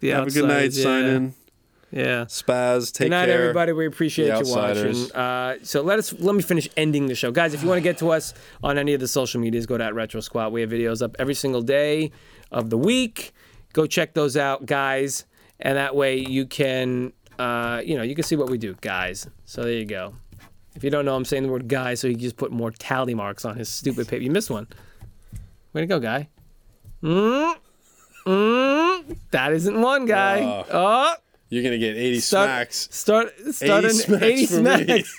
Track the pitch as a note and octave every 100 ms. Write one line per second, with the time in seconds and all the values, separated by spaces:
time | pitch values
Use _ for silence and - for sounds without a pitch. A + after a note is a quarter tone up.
0 | C3+ C3+ C3+ C#3+ C#3+ C#3+ C#3 C3+ C3 C3
1 | C3 C3 C3 - _ _ _ _ - D3
2 | B2+ B2 A#2 - - B2 B2 B2 A#2 -
3 | C3 F3 F3+ - B2 E3+ E3 D#3+ D#3+ -
4 | D#3+ D#3+ D3 A2 C3+ A#2+ G#2 G#2 G#2 A#2+
5 | B2+ B2+ B2+ B2+ B2+ C3 - C#3+ D#3+ G#3
6 | - - F3+ G3+ - E3+ - - D#3 D3
7 | C#3 A#2+ B2 C#3+ E3 D3 E3 F3+ E3+ E3+
8 | E3 D#3+ - - - - C#3+ C#3+ C#3+ C#3
9 | B2+ C#3 B2+ B2 A2+ A2+ A2+ A#2+ A2+ A2
10 | A2 A2+ - A#2+ A2 A#2 A2 A#2 A#2 A2+
11 | A#2 - C3+ C#3 C#3 B2 A#2+ C#3 D3 D#3
12 | D3+ - - - - B2 A2+ A2+ F3 B3+
13 | A#3 - - _ - - - D#3 D#3 -
14 | D#3 D#3+ D3 C#3+ C#3 C#3 C3 C#3 C3+ C3+
15 | C#3 - - _ _ - C3+ C#3 C#3 C#3
16 | C3+ C3 C3 C3 C3 - C3+ C3 B2+ B2
17 | B2+ - _ - B2 A#2+ A#2+ A#2 A2+ C#3
18 | A#2 D3 D#3 D#3 C3 B2 G#2+ F#2 G#2+ F#2
19 | F#2 - - - - - A#2+ A#2 G#2 G2
20 | F2+ - - - - - - - C#3 D3
21 | C#3 C3 B2+ C#3 C3+ B2+ A#2 C3+ B2+ B2
22 | C3 A#2+ B2 - - A#2 A#2 - - C3
23 | B2 A2+ G2+ G2+ A#2 A2+ A2 - C#3 A#2+
24 | A2+ A#2 B2 F#3+ - A2 A2+ - - -
25 | - - - - - - _ D#3 E3+ F3
26 | A2+ C3 D3 _ - - - _ - -
27 | D#3+ F3+ G#3+ C4+ D#4+ D#4+ _ _ _ _
28 | _ - F#3 F#3+ G#3+ B3 C4+ C#4+ E4+ F#4
29 | D4 E4 - B2+ C#3 D#3+ F#3 G#3+ B3 C#4
30 | A#3+ G3 G3 G3 B3+ - - E3+ G3 A#3+
31 | D4+ E4 _ _ - A#2+ B2+ A#2 A2+ G#2+
32 | B2 A#2+ - F#3+ C#3+ B2+ A#2+ - - -
33 | - G#3+ - - C4+ - - G3+ A3 A3
34 | - G#3 A3 C4 - F3 B3 - - A#3+
35 | -